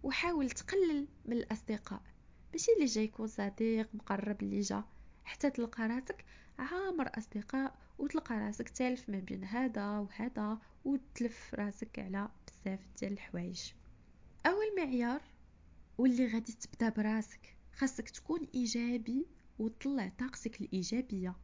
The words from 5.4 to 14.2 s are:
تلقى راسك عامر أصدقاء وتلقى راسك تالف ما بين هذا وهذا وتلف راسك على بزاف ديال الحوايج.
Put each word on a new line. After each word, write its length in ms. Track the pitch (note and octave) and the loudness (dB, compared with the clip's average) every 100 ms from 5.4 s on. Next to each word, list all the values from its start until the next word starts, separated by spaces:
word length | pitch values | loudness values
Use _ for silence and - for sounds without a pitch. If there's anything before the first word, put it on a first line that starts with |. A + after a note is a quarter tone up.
| C#4+ | 2
تلقى 380 | C#4 A#3 A#3 A3+ | 2 -2 0 0
راسك 380 | A#3+ C4 G4+ - - - - | 0 -4 -10 -10 -20 -16 -8
عامر 580 | C4 F4+ G4 F4+ B3+ - | -4 -2 0 0 0 -2
أصدقاء 640 | A3 G#3 G#3 C4 C4+ - - - | -4 -6 -2 0 0 -4 -20 -4
وتلقى 380 | C#4+ D#4+ - A3 | 0 0 0 0
راسك 340 | G#3 G#3+ A#3+ | 0 -2 -6
تالف 400 | - B3 B3+ - | 0 0 0 -2
ما 100 | G3 | -4
بين 240 | F#3 F#3+ | -2 -4
هذا 560 | F#3+ A#3 C4 A3 G3+ G#3 | -2 2 2 2 0 0
وهذا 600 | G3+ - A#3 A#3+ G#3+ A3 - - C#4 | -2 -4 -4 0 -2 -2 -6 -6 0
وتلف 680 | C#4 - - A#3 - - - | 0 0 -2 -2 -2 -8 -4
راسك 440 | G#3 G3+ A3 - | -4 -4 -8 -6
على 300 | F#3+ G3 G#3 - - | -4 -2 -4 -6 -18
بزاف 320 | - G3 F#3+ F#3+ - | -8 -4 -4 -8 -6
ديال 140 | G3 | -4
الحوايج. 580 | G3+ - F3 F3 F3+ - - - - - - | -4 -4 -4 -4 -6 -10 -12 -20 -20 -20 -20